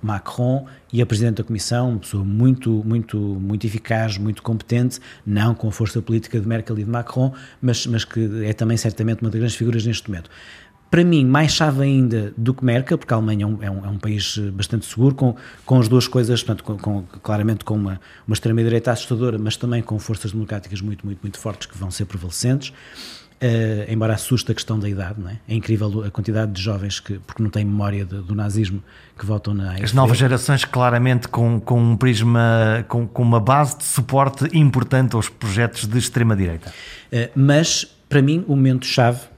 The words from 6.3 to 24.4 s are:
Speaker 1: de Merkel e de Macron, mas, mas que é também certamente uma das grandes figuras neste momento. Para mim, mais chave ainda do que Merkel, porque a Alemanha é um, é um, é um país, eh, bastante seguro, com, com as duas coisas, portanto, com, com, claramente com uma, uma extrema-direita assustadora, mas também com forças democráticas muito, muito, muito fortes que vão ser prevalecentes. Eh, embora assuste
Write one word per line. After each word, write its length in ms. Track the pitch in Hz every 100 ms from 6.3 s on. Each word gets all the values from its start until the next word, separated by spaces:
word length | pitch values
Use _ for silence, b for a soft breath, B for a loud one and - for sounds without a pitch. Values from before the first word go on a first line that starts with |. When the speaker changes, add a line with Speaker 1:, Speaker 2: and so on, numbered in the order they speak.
| 117
Speaker 1:
de 80 | 107
Merkel 320 | 113 107 110
e 60 |
de 60 | 104
Macron, 420 | 117 117 - 131 131 B B
mas, 240 | 131 117 -
mas 180 | 113
que 400 | - - 113 107
é 80 | 107
também 240 | 107 113 113
certamente 460 | 113 104 110 113
uma 80 | 113
das 100 | 107
grandes 160 | 117 -
figuras 280 | 117 117
neste 240 | 110 110 -
momento. 220 | 92 82 B B B B _ _
Para 140 | 170
mim, 220 | 175 165
mais 280 | 127 135 156
chave 300 | - 156 135
ainda 500 | 139 135 127 113 104 -
do 180 | 113
que 100 | 131
Merkel, 320 | 127 117 131 165
porque 160 | -
a 40 | 117
Alemanha 280 | 110 107
é 20 | 104
um, 160 | 107
é 80 | 104
um, 160 | 98 98
é 20 |
um 100 | 101
país, 400 | 104 107 92 -
eh, 120 | 101
bastante 340 | 95 - 117 -
seguro, 300 | - 131 135
com, 180 | 131 113 B B
com 160 | - 127
as 80 | 113
duas 180 | 123 117
coisas, 360 | 127 117 120
portanto, 200 | - 107
com, 160 | - 104
com, 240 | 104 101 90 -
claramente 420 | - 104 107 107
com 100 | -
uma, 260 | 110 101 95 B B
uma 100 | -
extrema-direita 580 | 110 117 113 113 113 120
assustadora, 440 | 113 - 117 123 110
mas 200 | 107 -
também 260 | 123 120
com 160 | 110 107
forças 320 | - 107 110
democráticas 500 | 101 107 107 95 98
muito, 240 | 101 101
muito, 140 | 101 98
muito 160 | 101 98
fortes 260 | - 101 -
que 100 | -
vão 140 | 95
ser 140 | 90
prevalecentes. 680 | 101 95 87 - 123 135 143 B B B B B B _
Eh, 420 | 127 117 110 107 104
embora 260 | 110 110
assuste 380 | 107 - 123